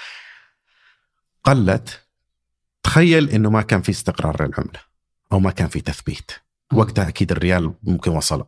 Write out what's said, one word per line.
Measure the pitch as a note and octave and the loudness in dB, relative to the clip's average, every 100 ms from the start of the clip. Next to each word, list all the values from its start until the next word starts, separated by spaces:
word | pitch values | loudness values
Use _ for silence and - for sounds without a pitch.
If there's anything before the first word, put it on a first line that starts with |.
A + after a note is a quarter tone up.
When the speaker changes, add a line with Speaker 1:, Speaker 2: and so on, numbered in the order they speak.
| - - - - _ _ _ _ _ _ _ _ _ _ | -20 -20 -20 -20 _ _ _ _ _ _ _ _ _ _
Speaker 1:
قلت، | C3+ C3+ F#2+ G#2+ - - _ _ _ _ _ _ _ _ | 2 4 2 0 -4 -18 _ _ _ _ _ _ _ _
تخيل | - D#3 F3 D#3+ C#3+ | 0 4 6 4 4
إنه | G#2+ G#2+ | 2 2
ما | A2 | 2
كان | G#2+ G2 | 2 0
في | G2 | 0
استقرار | F#2+ - - D#2 D2+ D2 | -2 -4 0 0 0 -2
للعملة | - - - - _ _ _ _ | -4 -8 -10 -20 _ _ _ _
أو | F#2+ | 0
ما | F#2+ | 0
كان | - E2+ | 0 -4
في | D2+ | -4
تثبيت. | - D2+ - - - - _ _ _ | -6 -8 -8 -10 -14 -20 _ _ _
Speaker 2:
مم. | - | 0
Speaker 1:
وقتها | G#2+ - F2 | 2 0 -2
أكيد | - F#2 | -2 -2
الريال | E2+ F2 F2+ D#2+ - | 0 2 0 0 -6
ممكن | F#2 F2 - | -4 -2 0
وصل | D#2+ - D2 | -2 -2 -4